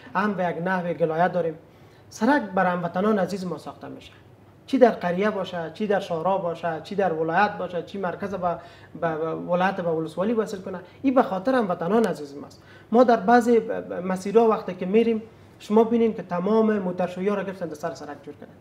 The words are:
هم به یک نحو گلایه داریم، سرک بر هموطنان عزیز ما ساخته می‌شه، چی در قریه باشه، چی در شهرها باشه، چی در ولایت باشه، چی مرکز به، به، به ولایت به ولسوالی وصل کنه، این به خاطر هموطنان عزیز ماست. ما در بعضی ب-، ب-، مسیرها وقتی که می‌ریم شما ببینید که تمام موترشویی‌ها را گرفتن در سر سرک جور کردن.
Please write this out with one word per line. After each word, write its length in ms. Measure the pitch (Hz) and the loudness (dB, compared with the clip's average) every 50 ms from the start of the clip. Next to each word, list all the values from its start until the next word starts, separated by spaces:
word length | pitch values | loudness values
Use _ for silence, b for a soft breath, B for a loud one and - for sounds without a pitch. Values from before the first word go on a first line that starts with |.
| B B B | B B B
هم 180 | 185 208 208 196 | 0 0 0 0
به 100 | 185 180 | 0 -2
یک 240 | 170 160 165 170 | -2 -2 -2 -2
نحو 260 | 185 190 180 170 175 160 | -2 -2 -2 -2 -4 -2
گلایه 340 | 147 170 160 156 165 180 | -2 0 0 2 2 0
داریم، 280 | 180 180 180 165 165 156 - - B B B B B B B B B | 2 2 0 -2 -2 -4 -8 -16 B B B B B B B B B
سرک 320 | - - 214 254 294 285 | -6 0 2 2 2 2
بر 240 | 214 190 185 190 185 | 0 0 0 2 2
هموطنان 540 | 180 180 180 175 170 - 185 202 220 214 196 | 2 0 -2 -4 -4 -2 0 2 2 2 2
عزیز 260 | 180 - 196 185 185 | 0 -2 -4 -6 -6
ما 120 | 175 156 | -8 -8
ساخته 300 | 143 - - - - 143 | -10 -12 -14 -16 -14 -16
می‌شه، 240 | 135 131 - - - - - - - - - - - - - - | -16 -16 -16 -18 -20 -20 -20 -20 -20 -20 -20 -20 -20 -20 -18 -8
چی 100 | - 269 | 0 6
در 140 | 262 254 220 | 8 8 8
قریه 380 | 185 - 180 175 175 180 208 214 | 6 4 -2 -2 0 0 0 0
باشه، 420 | 196 196 180 - 180 170 165 156 - | 0 -2 -6 -6 -6 -8 -8 -8 -8
چی 140 | - 214 | -6 -2
در 120 | 196 202 180 | 0 0 0
شهرها 380 | - - 170 160 165 185 190 | 0 -2 -4 -2 0 0 0
باشه، 440 | 180 170 170 165 165 180 170 160 156 - | 0 -2 -4 -6 -4 -6 -6 -6 -6 -8
چی 120 | - 202 | -8 -2
در 180 | 190 190 175 160 | -2 0 0 0
ولایت 440 | 156 160 160 165 185 208 - 170 | -2 -2 0 2 2 2 0 0
باشه، 260 | 180 180 170 175 165 160 | -6 -8 -8 -8 -8 -8
چی 140 | - - | -8 -8
مرکز 380 | 202 190 175 165 - 202 185 202 | -6 -6 -6 -6 -6 -8 -8 -6
به، 200 | 180 180 175 170 - B B B B B B - - | -4 -2 -2 -2 -4 B B B B B B -10 -6
به، 140 | 170 165 156 | -4 -4 -2
به 200 | 156 160 160 160 | -2 -4 -4 -6
ولایت 400 | 160 165 170 180 175 185 196 190 | -6 -4 -2 0 2 2 0 0
به 140 | 190 170 170 | -2 -2 -2
ولسوالی 420 | 160 160 160 156 - 175 190 220 240 | -2 -2 -4 -4 -4 -4 -2 0 0
وصل 280 | 220 202 - 208 185 | -2 -2 -4 -6 -10
کنه، 180 | - 190 185 175 B B B B | -10 -10 -10 -12 B B B B
این 120 | B 269 247 | B 2 4
به 80 | 262 - | 4 2
خاطر 320 | - 190 185 190 269 269 | 2 0 -2 0 0 0
هموطنان 500 | 254 214 180 175 - 165 175 214 233 220 | 0 0 0 -2 -2 0 2 2 2 2
عزیز 320 | 180 156 147 147 135 139 | 2 0 -4 -8 -12 -14
ماست. 260 | 143 143 - - - B B B B B B | -14 -16 -16 -20 -20 B B B B B B
ما 120 | 214 240 254 | 4 6 6
در 140 | 240 233 | 6 6
بعضی 420 | 202 185 226 240 247 214 240 233 220 | 4 4 6 6 6 6 6 4 4
ب-، 120 | - - | 2 0
ب-، 220 | 190 180 180 180 190 | -6 -6 -6 -8 -8
مسیرها 540 | 180 180 190 185 185 - 202 196 226 233 | -6 -4 -4 -4 -4 -2 4 4 6 6
وقتی 260 | 220 208 - - 190 180 | 6 2 0 -2 -8 -8
که 120 | - 190 | -6 -2
می‌ریم 360 | 180 208 226 226 233 220 214 - - B B B B B B | 2 4 4 4 4 2 -2 -4 -10 B B B B B B
شما 240 | - - 208 226 233 | -4 2 4 4 4
ببینید 320 | 226 240 226 226 220 - | 4 4 2 2 2 0
که 80 | - - | -4 -8
تمام 560 | - 175 175 180 208 220 220 220 214 214 202 | -6 -4 -2 0 2 4 4 4 4 2 0
موترشویی‌ها 560 | 185 180 180 185 180 175 - 180 185 208 202 | -2 -4 -2 -2 -4 -4 -2 -2 -2 -2 -2
را 80 | 196 175 | -2 -4
گرفتن 240 | 196 180 185 175 | -6 -8 -8 -8
در 80 | 160 151 | -10 -10
سر 180 | - 175 165 165 | -8 -8 -8 -8
سرک 240 | - 147 143 147 135 - | -10 -14 -16 -16 -16 -16
جور 100 | 151 - | -18 -18
کردن. 200 | - - - - - | -18 -20 -20 -20 -20